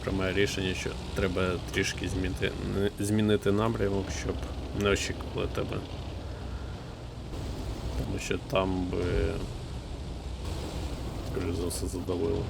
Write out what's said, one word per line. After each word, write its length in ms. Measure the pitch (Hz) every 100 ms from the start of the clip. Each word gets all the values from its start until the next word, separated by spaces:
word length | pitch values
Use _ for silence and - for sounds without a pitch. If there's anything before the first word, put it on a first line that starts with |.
Приймаю 300 | - 98 95
рішення, 400 | 92 101 - 95
що 160 | 90 - - - -
треба 360 | 101 90 92 87 -
трішки 380 | 110 95 - 95
змінити, 420 | 92 92 92 98 - 98 98
не, 300 | 101 - 101
змінити 460 | 107 107 104 104
напрямок, 540 | 101 113 113 101 98 92 -
щоб 140 | 127 - - - - 104
не 80 | 101
очікували 580 | 98 - - - - 98 -
тебе. 220 | - 101 101 - - - - - - - - - - - - - - - - - - - - -
Тому 220 | 110 95
що 180 | - 92
там 480 | - 95 95 92 90
би, 180 | 92 90 92 90 90 95 - - - - - - - - - - - - - - - - - -
скоріше 300 | 92 90 87
за 60 | 87
все, 200 | - 90
задавило. 560 | 90 87 87 85 92 92